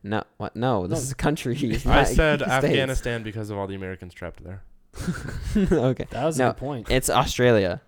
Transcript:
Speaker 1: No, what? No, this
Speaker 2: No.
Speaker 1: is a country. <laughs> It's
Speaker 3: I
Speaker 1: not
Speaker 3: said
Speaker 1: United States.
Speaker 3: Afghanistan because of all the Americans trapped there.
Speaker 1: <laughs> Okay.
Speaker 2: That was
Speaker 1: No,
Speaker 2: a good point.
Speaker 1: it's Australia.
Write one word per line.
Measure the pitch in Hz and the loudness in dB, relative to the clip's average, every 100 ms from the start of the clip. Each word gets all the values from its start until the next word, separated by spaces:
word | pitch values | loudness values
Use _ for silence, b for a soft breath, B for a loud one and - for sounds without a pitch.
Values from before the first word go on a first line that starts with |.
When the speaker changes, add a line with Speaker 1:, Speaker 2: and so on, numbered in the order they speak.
Speaker 1:
No, | 98 107 - _ | -4 -6 -6 _
what? | 101 - | -10 -4
No, | 123 113 90 | 0 0 0
this | 156 | -4
Speaker 2:
No. | |
Speaker 1:
is | 131 | -4
a | 127 | -4
country. | 170 151 131 117 | -2 -2 -4 -2
<laughs> | |
It's | 135 110 - | -2 -2 4
Speaker 3:
I | 131 | 4
Speaker 1:
not | 143 | 6
Speaker 3:
said | 123 156 147 | 4 4 2
Speaker 1:
United | 117 127 | 2 2
States. | 143 | 4
Speaker 3:
Afghanistan | 135 135 127 123 117 | 2 2 0 -2 -4
because | 110 107 107 | -6 -8 -6
of | 104 | -4
all | 98 | -6
the | 98 | -6
Americans | 95 92 90 | -8 -10 -14
trapped | - 87 - | -12 -12 -12
there. | 85 98 - - _ | -14 -14 -16 -20 _
Speaker 1:
<laughs> | - - - - - - 214 190 | -10 -6 -6 -8 -8 -2 0 2
Okay. | 165 123 127 - | 4 2 0 -6
Speaker 2:
That | 117 151 | -4 -2
was | 151 | 2
Speaker 1:
No, | 123 | 0
Speaker 2:
a | |
good | - | 0
point. | 131 139 104 | -8 -8 0
Speaker 1:
it's | 127 - | 0 2
Australia. | - 131 - 123 113 92 87 | 2 2 2 4 6 4 -4